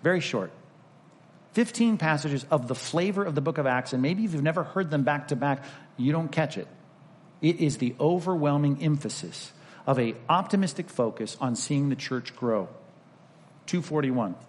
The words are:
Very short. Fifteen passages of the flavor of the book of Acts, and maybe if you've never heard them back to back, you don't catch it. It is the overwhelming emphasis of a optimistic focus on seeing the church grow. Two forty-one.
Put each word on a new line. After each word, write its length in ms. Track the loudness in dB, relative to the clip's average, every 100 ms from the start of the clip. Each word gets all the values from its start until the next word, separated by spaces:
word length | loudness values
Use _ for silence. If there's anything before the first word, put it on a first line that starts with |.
Very 200 | 2 2
short. 300 | 0 -4 -4 -10 -20 -20 -20 -20 -20 -20 -20 -20 -4
Fifteen 440 | 0 0 2 2 4
passages 480 | 2 2 0 -2 2
of 160 | 0 2
the 80 | -6
flavor 480 | -2 0 2 0
of 100 | 0
the 80 | 0
book 160 | -2 0
of 80 | 2
Acts, 260 | 0 0
and 100 | 0
maybe 200 | 0 0
if 100 | 0
you've 100 | 2
never 200 | 0 0
heard 280 | -2 -2 0
them 120 | 2
back 260 | 2 0 -2
to 60 | -2
back, 280 | 0 -2 -6 -20 -16 -2
you 140 | 0
don't 200 | 0 0
catch 280 | -2 -2 -4
it. 80 | -10 -16 -20 -20 -20 -20 -20 0
It 180 | 2 4
is 180 | 0 2
the 180 | -2 2
overwhelming 800 | 2 2 0 0 2 4 2 2
emphasis 680 | 2 0 -2 -8 -10 -12 -16 -20 -20 -8 -2
of 100 | 0
a 180 | 0 -4 2
optimistic 600 | 2 4 0 0 -4 -8
focus 440 | -2 -2 -2 -10 -4
on 140 | -4 -2
seeing 340 | -2 0 0
the 60 | -2
church 400 | -4 -6 -6 -4
grow. 320 | 0 0 -2 -12 -20 -20 -20 -20 -20 -20 -20 -20 -4
Two 160 | -4
forty-one. 540 | -2 0 2 0 -2 -6